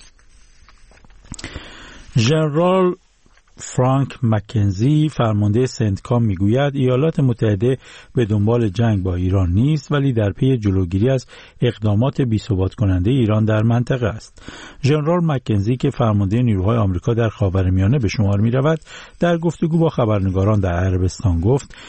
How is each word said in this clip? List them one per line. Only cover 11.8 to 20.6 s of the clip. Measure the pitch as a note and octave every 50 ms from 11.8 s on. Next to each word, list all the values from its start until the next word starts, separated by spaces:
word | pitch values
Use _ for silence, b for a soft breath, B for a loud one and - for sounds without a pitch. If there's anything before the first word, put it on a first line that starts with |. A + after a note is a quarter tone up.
| A2 G#2+ G#2 G#2 B2 C3+ - -
بی‌ثبات | C#3 A#2+ A2 G2+ - - G#2 F2+ F#2+ F#2+ -
کننده | - A2 G2 F#2 F2+ F2 G#2+ C3+
ایران | C#3 A#2 G#2 G#2+ A2 A2
در | G#2+ A2 G#2+ G#2+
منطقه | A2+ A#2 A#2+ A#2 - C#3 B2+ A#2+
است. | G2 A2 G#2+ - - B B B B B B B B B B -
ژنرال | B2+ D3+ D3+ C#3+ D#3 F3 F3+ E3+
مکنزی | D#3+ C#3+ B2+ - - A2 G2+ G2 A2 C3
که | B2+ - C#3+
فرمانده | - - B2 A2 G#2+ G#2 G2+ F#2 G#2 A#2+ B2+
نیروهای | A#2+ G#2+ F#2 F2+ G2+ A#2+
آمریکا | A#2 G#2+ F#2+ F#2 F2 - A2+ A#2
در | A2 A#2 A2+
خاورمیانه | - - G#2 F#2+ F2+ F#2+ F#2 F#2 F#2 F#2+ G2 G2 C3+ D3+
به | A2+ F#2
شمار | - - G#2+ G2 G2+ G2
می‌رود، | G#2+ A#2 A#2 C3 C3+ D#3 D#3+ D#3 B B B B B B B -
در | F3 E3+ E3+ E3+
گفتگو | E3 E3+ - - - D#3+ D#3+ E3+
با | D#3+ D#3
خبرنگاران | - - B2 A2 G#2+ G2+ F#2+ F#2+ F2+ F#2+ F#2+ G#2 G#2+ G#2